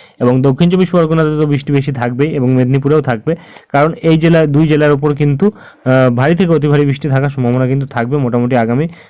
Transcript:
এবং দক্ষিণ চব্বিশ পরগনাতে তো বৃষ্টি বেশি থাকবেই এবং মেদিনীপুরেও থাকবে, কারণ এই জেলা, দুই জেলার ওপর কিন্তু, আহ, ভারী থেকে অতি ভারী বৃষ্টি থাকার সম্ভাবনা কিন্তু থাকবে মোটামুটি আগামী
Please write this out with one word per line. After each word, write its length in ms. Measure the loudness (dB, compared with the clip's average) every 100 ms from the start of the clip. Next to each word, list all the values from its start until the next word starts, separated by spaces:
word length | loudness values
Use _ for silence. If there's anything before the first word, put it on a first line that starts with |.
| -20 -4
এবং 160 | -2 0
দক্ষিণ 260 | 0 0 0
চব্বিশ 200 | 2 0
পরগনাতে 400 | 0 0 0 0 0
তো 60 | -2
বৃষ্টি 240 | -2 -2
বেশি 200 | -2 -2
থাকবেই 380 | -4 -4 -2 -2
এবং 140 | -2 0
মেদিনীপুরেও 460 | 0 0 0 0 0
থাকবে, 320 | 0 -4 -4 -6 -8 -20 _
কারণ 180 | 0 0 0
এই 140 | 0 2
জেলা, 220 | 4 2 2
দুই 180 | 2 2
জেলার 260 | 2 2
ওপর 180 | 0 0
কিন্তু, 320 | 0 0 0 0
আহ, 640 | -2 -12 -8 0 2 2
ভারী 240 | 2 0
থেকে 160 | 2 2
অতি 160 | 0 2
ভারী 160 | 2 0
বৃষ্টি 200 | -2 -2
থাকার 200 | -2 -2
সম্ভাবনা 360 | -2 -2 0 0
কিন্তু 200 | -2 -4
থাকবে 300 | -6 -4 -2
মোটামুটি 380 | -2 -2 0 0
আগামী 300 | 0 -2 -4 -8